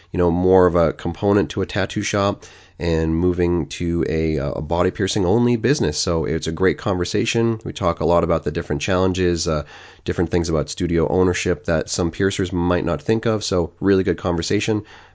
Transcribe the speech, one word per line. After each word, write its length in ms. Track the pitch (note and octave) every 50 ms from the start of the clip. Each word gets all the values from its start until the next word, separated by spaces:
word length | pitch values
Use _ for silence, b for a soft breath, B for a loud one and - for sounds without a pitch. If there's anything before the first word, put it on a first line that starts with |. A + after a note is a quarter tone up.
| B B -
you 40 |
know, 140 | F2 F2 F2
more 360 | E2 F2 F2+ F#2 F#2 F#2 F2+
of 80 | F2+ E2
a 200 | F2 E2 D#2 -
component 560 | - - F2 F2 - - G2+ G2+ G#2 F2+ D2
to 100 | - G#2
a 60 | F#2+
tattoo 340 | - - G2+ F#2 - - A2
shop, 420 | F#2+ - - G#2 G2 G2+ G2+ - B B B B B B B B
and 360 | - E2+ E2 D#2+ D#2+ D#2+ D#2+
moving 520 | E2 F2 F2+ F2 F2 F2 F2 F2 F2 D2+
to 360 | C#2+ - - F2 E2+ E2+ E2+ D#2+ -
a, 300 | D#2 D#2+ D#2+ D#2+ D#2 C#2+
uh, 140 | C2+ C#2 -
a 100 | - D2+
body 280 | D2 E2+ F2 F2+ F#2
piercing 360 | - - G#2 F#2+ - G#2+ F#2
only 300 | F2 G2 A#2+ A#2+ A#2+ A#2+
business. 420 | A2+ G#2+ A#2+ D3 D3 A#2 D#2 C#2+ -
So 260 | - F#2 F2 E2 D2+
it's 220 | - D2 D#2+ -
a 60 | - E2
great 260 | E2+ F#2 F#2 D#2+ -
conversation. 840 | - A2 F#2+ F#2 F2 - - G#2 G#2+ - - A#2 A#2 A#2 A2+ G#2+ -
We 80 | F#2+ E2+
talk 260 | - G2+ F2 E2+ -
a 60 | F2
lot 180 | D#2+ E2+ E2+ E2+
about 200 | E2 E2+ D#2+ -
the 60 | -
different 300 | D2+ E2+ D#2+ - D2+ D2
challenges, 640 | - - F#2+ F2+ F#2 F#2+ F#2 F#2 F#2 F2 F2 E2 D#2
uh, 180 | E2+ D#2 D2+ D2 B B B B B B B B
different 240 | - F2 - F2 E2
things 180 | - F2 E2+ E2+
about 220 | E2 D#2 D2 -
studio 360 | - - F#2 E2 E2+ E2 D#2+ -
ownership 580 | - F#2 F#2 F#2+ F2 - - F2 - - -
that 240 | - E2+ D#2 - -
some 200 | - - F#2 E2+
piercers 400 | D#2+ - G2 G2 G2 - G2 F2
might 360 | F#2 F2 F2 F2 F2 F2 -
not 160 | D#2 E2+ D#2+ -
think 240 | - A2+ A2+ -
of. 180 | A#2 A2 G#2+ G2
So 280 | - G2 F2+ E2 D#2 - _
really 220 | F#2+ G2 G2+ F#2+ F#2+
good 140 | F#2+ E2+
conversation. 680 | - - F#2 F2 E2+ E2 - G2 G#2 - - A2 G#2 G2+ B B B B B B